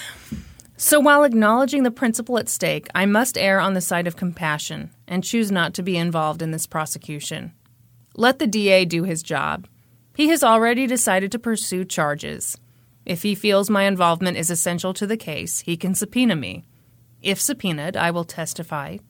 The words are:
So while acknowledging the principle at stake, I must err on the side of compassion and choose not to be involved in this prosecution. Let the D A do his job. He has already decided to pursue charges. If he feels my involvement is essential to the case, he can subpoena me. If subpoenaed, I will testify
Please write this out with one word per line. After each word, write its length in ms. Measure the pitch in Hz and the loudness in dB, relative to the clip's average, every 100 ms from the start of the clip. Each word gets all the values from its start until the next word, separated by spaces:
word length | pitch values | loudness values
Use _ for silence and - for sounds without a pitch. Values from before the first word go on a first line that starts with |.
| - - - - - - - - | -16 -18 -14 -14 -14 -20 -20 -4
So 200 | - 302 | 2 6
while 240 | 285 285 294 | 8 8 6
acknowledging 580 | 226 214 233 269 285 | 6 4 4 2 2
the 80 | 247 | 0
principle 460 | 240 240 226 233 240 | 2 0 0 -2 -2
at 100 | - | -2
stake, 400 | - 165 151 - 175 | -2 -2 -2 -4 0
I 100 | 196 | 2
must 320 | 208 262 - | 4 2 0
err 220 | 190 196 | 2 2
on 140 | 185 | 2
the 80 | 185 | 0
side 260 | 180 175 175 | 0 -2 -2
of 80 | 165 | -4
compassion 760 | 180 170 160 151 - 151 156 - - | -6 -4 -4 -4 -6 -10 -14 -16 -8
and 160 | 180 180 | -6 -2
choose 260 | 233 208 | -2 0
not 220 | 185 160 | 0 0
to 100 | - | -2
be 140 | 185 175 | -4 -2
involved 440 | 170 165 156 160 | 0 0 -2 -4
in 100 | 160 | -6
this 140 | 156 - | -6 -6
prosecution. 840 | 160 151 160 - 147 - 151 143 - _ _ _ _ _ - | -6 -6 -8 -10 -10 -10 -10 -12 -18 _ _ _ _ _ 0
Let 240 | 240 262 | 2 2
the 80 | 226 | 0
D 220 | 214 202 | 2 6
A 160 | 190 175 | 6 4
do 180 | 165 | 0
his 180 | 185 160 | -2 -4
job. 460 | - 147 151 160 - _ _ _ _ - | -4 -4 -2 -4 -10 _ _ _ _ 0
He 140 | 302 | 2
has 120 | 330 | 4
already 460 | 247 226 233 240 262 | 6 6 4 2 0
decided 460 | 247 - 190 196 | 0 2 0 0
to 60 | 233 | -4
pursue 440 | 233 214 - 185 | -2 -4 -2 -4
charges. 720 | 185 - 147 147 147 147 - - _ _ _ _ - | -4 -2 -2 -2 -8 -8 -8 -10 _ _ _ _ -8
If 180 | 170 | -4
he 120 | 208 202 | -2 0
feels 340 | 214 196 202 | 2 2 4
my 140 | 202 | 2
involvement 540 | 196 185 175 170 185 - | 2 4 2 2 -2 -2
is 120 | 165 | -2
essential 440 | 170 180 175 185 | -2 -2 -2 -4
to 120 | 185 208 | -4 -4
the 120 | 220 | -4
case, 420 | - 147 165 - | -6 -8 -8 -6
he 160 | - 165 | -6 -4
can 200 | 180 190 | -2 -2
subpoena 420 | 208 247 247 165 | -2 0 2 0
me. 260 | 95 90 - _ _ _ _ _ | -4 -10 -16 _ _ _ _ _
If 200 | 196 190 | -4 -2
subpoenaed, 560 | - 285 190 151 147 - | -2 -4 -4 -4 -4 -2
I 140 | 170 | -2
will 120 | 170 | -2
testify 760 | 165 - 160 - 165 151 147 196 | -6 -8 -8 -8 -8 -8 -8 -12